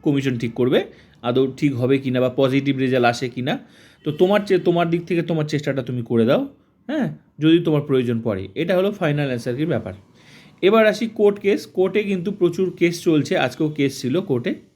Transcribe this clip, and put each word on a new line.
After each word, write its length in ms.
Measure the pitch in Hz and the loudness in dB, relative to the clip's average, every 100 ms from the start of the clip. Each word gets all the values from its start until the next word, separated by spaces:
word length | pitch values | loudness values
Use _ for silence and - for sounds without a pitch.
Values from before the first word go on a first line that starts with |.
কমিশন 300 | 160 139 135 120 | 0 0 0 -2
ঠিক 140 | 117 | -6
করবে, 240 | 113 123 175 403 - - _ | 0 2 2 -2 -12 -20 _
আদৌ 220 | 120 127 135 131 | -2 0 0 0
ঠিক 160 | 147 | -2
হবে 200 | 120 123 135 | 0 0 0
কি 120 | 135 | 0
না 80 | 127 | 0
বা 100 | 127 123 | 0 2
পজিটিভ 340 | 135 139 139 131 | 2 2 0 0
রেজাল্ট 280 | 131 127 120 | 0 2 2
আসে 140 | 120 127 | 0 -6
কি 140 | 127 | -6
না। 120 | 127 - - - - _ | -4 -4 -8 -20 -20 _
তো 40 | - | -8
তোমার 280 | 151 180 208 202 | 0 2 2 2
চে-, 160 | 190 180 | 0 2
তোমার 180 | 170 170 | 2 2
দিক 120 | 175 170 | -2 -2
থেকে 140 | 170 | -4
তোমার 240 | 160 165 151 | -2 -4 -2
চেষ্টাটা 300 | 147 147 135 | -4 -2 -4
তুমি 200 | 127 123 | -4 -8
করে 220 | 120 117 113 | -2 2 4
দাও, 160 | 170 277 - _ _ - | 2 0 -12 _ _ -8
হ্যাঁ, 200 | 302 190 - _ - | -4 -4 -6 _ -2
যদি 200 | 156 170 170 | 2 4 4
তোমার 160 | 151 147 | 0 0
প্রয়োজন 300 | 131 120 117 113 | 0 0 -2 -2
পড়ে। 160 | 98 95 | -4 -6
এটা 180 | - 170 | -6 -2
হলো 160 | 185 190 | 0 0
ফাইনাল 360 | 202 165 147 143 | -2 -2 0 -2
অ্যান্সার 240 | 123 127 123 | -4 -6 -4
কির 140 | 160 | -2
ব্যাপার। 200 | 123 98 98 _ _ - - - _ | -4 -6 -14 _ _ -20 -20 -20 _
এবার 220 | 180 226 214 | 4 6 4
আসি 180 | 196 226 - | 2 -6 2
কোর্ট 180 | 208 202 | 2 2
কেস। 220 | 196 208 - - | 0 -2 -4 -2
কোর্টে 240 | 185 202 202 | 0 0 0
কিন্তু 180 | 190 175 | -2 -4
প্রচুর 340 | 185 175 - 185 - | 0 0 0 -4 0
কেস 180 | 175 170 | -2 0
চলছে, 320 | - 156 135 185 | 2 2 2 0
আজকেও 300 | 131 - 156 | 0 0 -4
কেস 220 | 151 139 139 | 0 -2 -2
ছিল 140 | 127 170 | -4 -4
কোর্টে। 320 | 185 123 185 285 - | -2 -4 -2 -8 -12